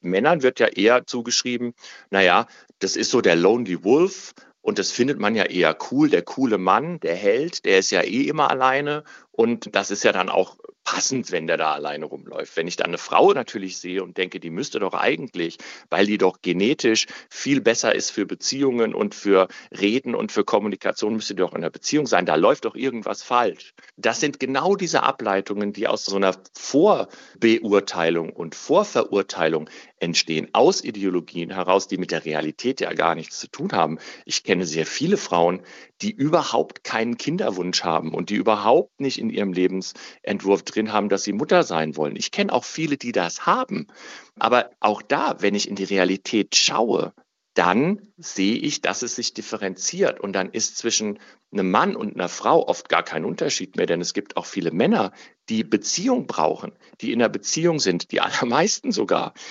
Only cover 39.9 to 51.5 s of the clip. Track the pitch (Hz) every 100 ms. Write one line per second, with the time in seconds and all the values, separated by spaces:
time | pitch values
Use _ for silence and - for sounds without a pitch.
39.9 | - - - - 98 95 98 - 113 107
40.9 | 104 101 98 101 101 156 180 151 82 78
41.9 | 73 76 - - - 202 123 - - 156
42.9 | 139 120 104 85 - - 226 - - -
43.9 | - - - - - 113 123 - - 107
44.9 | 101 - 143 - 127 101 101 - 101 95
45.9 | 95 90 95 - 110 95 - - - 113
46.9 | 85 - - _ _ _ - 87 101 160
47.9 | 202 - _ - - 190 240 151 - 87
48.9 | - 120 - 117 - - 110 98 92 -
49.9 | 175 175 - 101 95 95 113 - - 117
50.9 | 107 107 101 - _ _